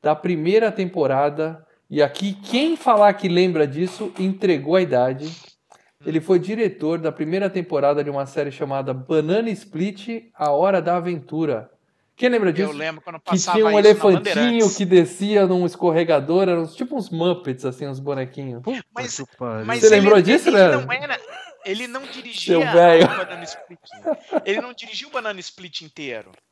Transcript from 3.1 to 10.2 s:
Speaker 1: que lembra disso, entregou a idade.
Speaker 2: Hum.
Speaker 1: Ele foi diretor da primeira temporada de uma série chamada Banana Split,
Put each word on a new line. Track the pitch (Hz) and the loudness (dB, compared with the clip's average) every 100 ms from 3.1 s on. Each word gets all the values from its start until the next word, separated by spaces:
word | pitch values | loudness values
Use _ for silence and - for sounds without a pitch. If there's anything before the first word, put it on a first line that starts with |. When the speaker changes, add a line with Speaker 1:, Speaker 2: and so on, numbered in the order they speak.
Speaker 1:
que | 202 190 | 4 0
lembra | 175 185 160 147 | 2 2 2 -2
disso, | 139 180 - 208 - | 0 -6 -6 -12 -4
entregou | 190 190 208 156 139 185 | -4 -2 0 0 2 0
a | |
idade. | 175 127 127 131 156 | 2 0 0 -2 -10
Speaker 2:
Hum. | 165 - _ _ _ _ _ 147 | -16 -20 _ _ _ _ _ -4
Speaker 1:
Ele | 156 | -4
foi | 160 185 | 2 0
diretor | 180 220 220 - 151 170 | 0 -2 -2 -2 -4 -2
da | 160 | -4
primeira | - 156 180 196 | -6 -4 -2 -2
temporada | 190 175 151 139 147 | -4 -4 0 0 0
de | 147 | -2
uma | 139 135 | -6 -6
série | - 143 | -6 -6
chamada | 131 143 139 135 | -6 -6 -6 -6
Banana | 131 127 160 151 196 226 | -8 -2 -2 0 -2 -2
Split, | 202 - 156 190 202 - 226 | -6 -10 -6 -6 -6 -12 -12